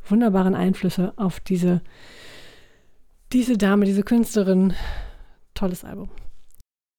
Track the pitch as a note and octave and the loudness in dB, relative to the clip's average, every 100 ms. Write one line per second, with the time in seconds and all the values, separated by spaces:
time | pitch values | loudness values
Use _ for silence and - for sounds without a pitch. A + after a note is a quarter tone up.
0 | - G#3+ A#3 F#3+ F#3 F#3+ F3+ F#3+ F3+ - | 0 2 4 4 2 2 0 0 -2 0
1 | F3 - G3 - - F#3 F3+ F3+ - - | -2 -2 -4 -4 -4 0 2 0 -2 -16
2 | - - - - - - - _ _ - | -20 -20 -20 -20 -20 -20 -20 _ _ -20
3 | - _ - B3+ A#3+ A3+ G3 G3+ G3 G3 | -20 _ -4 -2 0 2 2 4 2 0
4 | G3 A#3 A3 A3 F#3+ F#3 F#3+ - - - | 2 2 2 0 2 4 4 2 -4 -6
5 | - - - - - - F#3+ F3+ - G3 | -8 -12 -20 -20 -12 -4 -4 -4 -10 -12
6 | - - - - - - - _ _ | -12 -10 -10 -12 -14 -20 -20 _ _